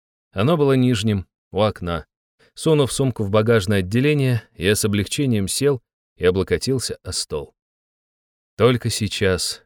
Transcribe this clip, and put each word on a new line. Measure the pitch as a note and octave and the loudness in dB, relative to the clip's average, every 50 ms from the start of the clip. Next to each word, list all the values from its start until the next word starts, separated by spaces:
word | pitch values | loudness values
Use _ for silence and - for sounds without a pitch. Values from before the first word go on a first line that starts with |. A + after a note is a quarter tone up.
| _ _ _ _ _ _ - | _ _ _ _ _ _ -4
Оно | F#2+ G#2 C3+ F3 | -2 0 2 2
было | D#3+ D3 C#3 C3+ | 2 4 2 4
нижним, | C3 B2+ B2+ B2+ G2+ G#2 A2+ G#2 G2 F2 _ _ _ _ _ - | 4 4 2 2 0 0 0 -2 -2 -4 _ _ _ _ _ -2
у | F#2 | 0
окна. | G#2+ G#2+ - - F2+ F2 E2+ E2 - _ _ _ _ _ _ _ _ _ _ | 0 0 0 -4 -6 -6 -6 -6 -8 _ _ _ _ _ _ _ _ _ _
Сунув | - - D#3+ D#3 D3 C#3 A2 - | -4 0 0 2 2 2 0 0
сумку | - C#3 C3 A#2 - G#2+ | -2 -2 -2 -2 -4 -4
в | G2 | 0
багажное | G2 G#2+ A2 A2 A#2 A2 F#2 G2 G#2+ G2 | 0 2 2 4 2 2 2 2 0 0
отделение, | F#2 F2+ G2+ A#2+ C3 D3 D3+ C#3+ C3+ C3 B2 A2+ - _ _ | 0 0 0 0 2 2 2 2 2 0 0 -2 -4 _ _
я | - D#2+ F#2+ G#2+ | -4 0 0 0
с | - - | 2 0
облегчением | G#2+ G2+ G#2 G2 - - - D3 C3 A#2 G#2 G2 | 0 0 0 -2 -2 -2 -2 0 0 0 0 0
сел | F#2 - - C3+ C#3 C#3+ B2 _ _ _ _ _ _ _ | -2 -2 0 0 0 0 -2 _ _ _ _ _ _ _
и | - F2+ | -2 0
облокотился | F2+ F#2 F#2+ F#2 - F2+ E2 - A#2 C3+ B2+ - - - - - | 0 2 2 0 0 -2 -2 0 -2 -2 -2 -4 -6 -10 -10 -10
о | - D#2+ | -10 -8
стол. | - - - E2 D2+ C#2 - _ _ _ _ _ _ _ _ _ _ _ _ _ _ _ _ _ _ _ _ _ | -8 -8 -6 -8 -8 -8 -10 _ _ _ _ _ _ _ _ _ _ _ _ _ _ _ _ _ _ _ _ _
Только | - G2+ B2 B2+ A#2+ - A#2 | 2 2 2 2 2 -2 -4
сейчас, | - - A2 G2 - - G#2 F#2+ F#2 F2+ - - - - _ | -4 -2 -4 -4 -2 0 0 0 0 0 -2 -6 -8 -10 _